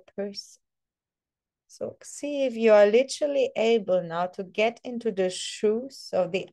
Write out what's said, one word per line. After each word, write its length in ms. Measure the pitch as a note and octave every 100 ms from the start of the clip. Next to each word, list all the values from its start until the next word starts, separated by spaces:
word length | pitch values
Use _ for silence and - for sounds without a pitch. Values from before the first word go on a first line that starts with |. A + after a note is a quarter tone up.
| - -
person. 460 | G3+ G3+ - - _ _ _ _ _ _ _ _ _ _ _
So 300 | - A3 -
see 440 | - - C#4+ C#4+ C4
if 100 | A3+
you 180 | A3+
are 120 | G#3 G#3
literally 680 | A3 C4 - D4 C#4 A#3+ -
able 460 | A3 A#3 F#3+ F3+
now 260 | E3+ E3 F3+
to 160 | -
get 360 | F#3 - A3 A3+
into 280 | B3+ A#3+ A3+
the 180 | F#3+ F#3
shoes 800 | F3+ - - G#3+ A3 C4+ - -
of 180 | F#3 F3+
the 180 | F#3 -